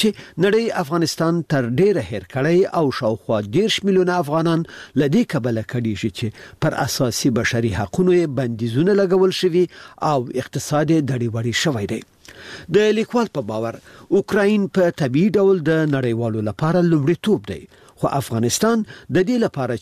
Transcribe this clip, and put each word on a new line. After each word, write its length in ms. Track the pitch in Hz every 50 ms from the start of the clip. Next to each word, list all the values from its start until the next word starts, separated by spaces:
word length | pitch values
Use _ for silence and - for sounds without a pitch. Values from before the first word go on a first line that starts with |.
چې 80 | - 214 196 - - - - 160 180
نړۍ 220 | 403 - 226 233 214 - - 165
افغانستان 560 | 135 170 170 165 156 - - 165 165 170 170 156 - 151
تر 160 | 135 123 117 127 151
ډېره 240 | 190 208 190 170 107 87
هیر 160 | 113 98 90 - -
کړی 240 | 135 135 160 170 180 202 - - 170
او 100 | 156 131 - -
شاوخوا 400 | 127 110 113 - - - 113 107 104
دېرش 320 | 101 110 175 220 214 - - -
میلیونه 320 | 196 185 185 180 180 180 180 156
افغانان 420 | 143 151 165 160 170 165 170 160 -
له 380 | - - - - - 127 147 139 160
دې 80 | 240 240 - -
کبله 280 | 135 117 123 113 110 107 -
کړیږي 400 | - 120 113 113 101 - - 110 -
چې 100 | - 120 104 - - - - - - -
پر 120 | 156 - - 143
اساسي 500 | 120 - - 135 117 - - - 143 113 117
بشري 340 | 110 - - 117 117 117 90 107
حقونو 400 | 104 - - - 180 180 180 180
یې 160 | 170 151 127 139
بندیزونه 580 | 131 120 117 107 120 117 113 135 165 196 208 202
لګول 360 | 196 175 190 185 190 185 - -
شوي 240 | 185 180 160 180 180 - - - - - - - - 156
او 80 | 147 131 120 - - 123 131
اقتصاد 420 | - - 135 - - 151 147 156 151 165
یې 80 | 160 143 123
دړې 180 | 131 117 120 113 107
وړې 200 | 113 117 120 110 - -
شوی 240 | 170 135 208 202 - 110
دی. 60 | - - - _ _ - - - - - - - - - - 160
د 180 | 208 214 214 214
لیکوال 320 | 220 220 - - 240 - - -
په 60 | 147 107 104
باور، 260 | 107 110 113 113 110 - - - - - - - 175
اوکراین 480 | 202 - - 196 214 196 202 214 208 196 151 -
په 160 | 190 175 170 - -
طبیعي 280 | 151 120 127 151 190 214 160
ډول 240 | 208 190 196 190 180 143
د 100 | 160 160 160 156 151
نړیوالو 500 | 139 135 127 120 113 113 117 113 110 110 107
لپاره 320 | 107 98 - 151 160 180 180 175
لومړیتوب 580 | 170 165 151 135 156 175 - - 214 190 101 101 104
دی. 100 | 87 71 - - _ - - - _ -
خو 100 | - - -
افغانستان 640 | 139 120 - 120 113 117 120 - - 214 226 233 226 208
د 380 | - - - - - 127 180 190
دې 100 | 214 254 233 220
لپاره 340 | - - 143 127 120 120 110